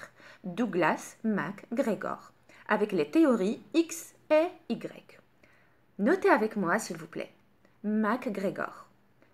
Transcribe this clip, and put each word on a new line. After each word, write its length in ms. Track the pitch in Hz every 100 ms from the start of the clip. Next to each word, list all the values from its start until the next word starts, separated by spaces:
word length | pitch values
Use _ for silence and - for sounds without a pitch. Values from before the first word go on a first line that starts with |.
| - _ - -
Douglas 760 | 185 175 233 175 160 202 - -
MacGregor, 1080 | 226 196 147 202 - 233 226 190 - - - _ _ - -
avec 260 | 208 208
les 180 | 190 147
théories 520 | 320 320 226 185 262 -
X 400 | 320 330 - - - -
et 160 | 302 339 - -
Y. 500 | 214 165 - - - _ _ _ _ _ _ _ -
Notez 320 | 202 381 392
avec 260 | 294 214 208
moi, 220 | 170 196
s'il 180 | - 170
vous 100 | 160
plaît, 280 | - - _ _ _ _ _
MacGregor, 1000 | 208 214 214 247 254 196 190 - - - - _ _ _ _